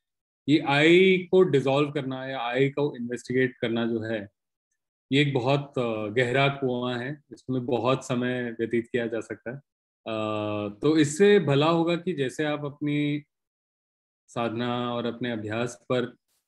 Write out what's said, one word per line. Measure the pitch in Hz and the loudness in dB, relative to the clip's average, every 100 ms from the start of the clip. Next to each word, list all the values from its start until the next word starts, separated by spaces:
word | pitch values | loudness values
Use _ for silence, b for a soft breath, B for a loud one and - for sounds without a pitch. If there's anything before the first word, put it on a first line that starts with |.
| _ _ _ _ - | _ _ _ _ 0
ये | 151 | 2
आई | - 143 160 175 190 185 180 | 2 4 6 8 6 4 4
को | 185 | 4
dissolve | 180 135 135 139 147 | 6 4 2 2 0
करना | 147 131 131 131 | -2 -6 -8 -8
या | 135 | -6
आई | 120 127 139 | -4 0 0
को | 139 147 131 | 2 -2 -4
investigate | 120 120 - 127 127 - | -8 -8 -2 0 0 0
करना | 120 113 117 | -2 0 -2
जो | 113 | -2
है, | 110 110 101 _ _ _ _ _ _ _ - | -4 -6 -8 _ _ _ _ _ _ _ -2
ये | 135 | 2
एक | 143 | 2
बहुत, | 131 120 143 143 131 | 0 0 0 -2 -4
अ, | 117 110 107 | -2 -2 -2
गहरा | 113 120 131 139 | 0 0 2 2
कुआं | 139 131 120 123 120 | 0 -2 -2 -4 -6
है, | 127 147 _ | -6 -10 _
इसमें | 117 - 131 123 | -14 -6 -4 -2
बहुत | 120 120 135 | 0 2 0
समय | - 123 123 127 120 | -2 -4 -2 -4 -6
व्यतीत | 113 117 117 113 | -4 -2 -2 -2
किया | 120 117 | -2 -2
जा | 113 | -6
सकता | - 104 113 | -8 -12 -12
है। | 139 | -12
अ, | - _ _ _ 110 110 107 107 104 104 104 101 | -14 _ _ _ -8 -4 -4 -2 -2 -4 -6 -2
तो | 147 160 | 0 2
इससे | 147 151 202 208 | 2 4 6 6
भला | 143 139 156 | 4 2 2
होगा | 170 165 170 | 2 0 -2
कि | 180 | -4
जैसे | 156 127 - | -4 -4 -2
आप | 151 147 | -4 -4
अपनी | 143 143 147 147 147 147 - _ _ _ _ _ _ _ _ _ _ | -6 -6 -2 0 0 -2 -8 _ _ _ _ _ _ _ _ _ _
साधना | 120 117 113 123 120 123 | -4 -4 -2 -4 -2 -4
और | 120 117 | -4 -4
अपने | 117 123 | -4 -6
अभ्यास | 113 107 113 120 - - | -6 -4 -4 -4 -6 -2
पर | 127 123 - _ _ | -2 -2 -8 _ _